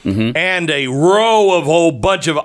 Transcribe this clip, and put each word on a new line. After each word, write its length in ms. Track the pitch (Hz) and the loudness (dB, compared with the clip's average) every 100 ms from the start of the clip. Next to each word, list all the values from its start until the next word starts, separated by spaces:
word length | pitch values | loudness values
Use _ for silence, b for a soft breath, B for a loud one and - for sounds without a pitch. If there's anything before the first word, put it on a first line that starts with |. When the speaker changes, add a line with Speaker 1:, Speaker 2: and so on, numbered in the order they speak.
Speaker 1:
Mm-hmm. 60 | - | -4
Mm-hmm. 280 | 101 113 151 | -2 -2 -2
Speaker 2:
And 320 | 185 180 165 | -4 -2 -4
a 180 | 143 131 | -4 -4
row 720 | 135 170 208 226 220 196 175 | 0 2 4 2 2 2 2
of 60 | 147 | 2
whole 260 | 165 165 | 2 2
bunch 340 | 123 190 190 165 | 0 -2 -2 -4
of 100 | 151 | -4